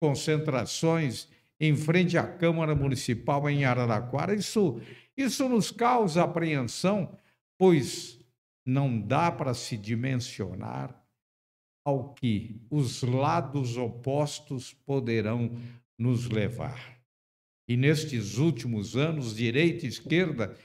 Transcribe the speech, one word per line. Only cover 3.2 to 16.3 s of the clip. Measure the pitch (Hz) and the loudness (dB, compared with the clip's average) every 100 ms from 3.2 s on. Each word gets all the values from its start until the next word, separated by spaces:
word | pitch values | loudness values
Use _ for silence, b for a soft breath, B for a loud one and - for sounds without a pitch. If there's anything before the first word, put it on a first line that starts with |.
| - 143 147 | 0 0 2
em | 143 | 2
Araraquara, | 135 123 123 127 123 135 170 | 2 2 2 0 0 -2 0
isso, | 208 - 226 185 113 B B B - | -2 0 2 2 0 B B B -4
isso | 269 - 262 | -2 0 2
nos | 240 - | 2 0
causa | - 240 247 202 160 | 0 2 4 2 2
apreensão, | 170 170 165 143 117 - 180 208 165 B B B _ - | 2 2 0 0 -2 -2 0 0 -2 B B B _ 4
pois | 190 160 - - - - _ _ _ _ - | 6 6 4 -6 -12 -16 _ _ _ _ -2
não | 135 139 117 | 0 2 0
dá | 101 135 170 | 0 2 2
para | 165 139 | 0 -2
se | 120 - 117 | -4 -4 -8
dimensionar | 101 117 131 127 117 - 95 90 110 127 - - _ _ _ _ _ _ _ _ | -4 -4 -2 -2 -4 -6 -8 -8 -8 -8 -8 -12 _ _ _ _ _ _ _ _
ao | - 139 113 | -2 -2 -2
que | - 123 104 - - - | -4 0 0 -2 -12 -4
os | 151 127 - | 0 0 -2
lados | 123 127 143 170 - 147 123 120 | 0 2 2 2 0 -2 -2 -2
opostos | 117 - 131 139 147 - - 135 - | -4 -4 -2 0 -2 -4 -10 -10 -10
poderão | - - 139 120 113 104 120 117 120 B B _ - | -14 -4 -4 0 0 0 0 -2 -4 B B _ -2
nos | 120 120 | 0 2
levar. | 120 | 0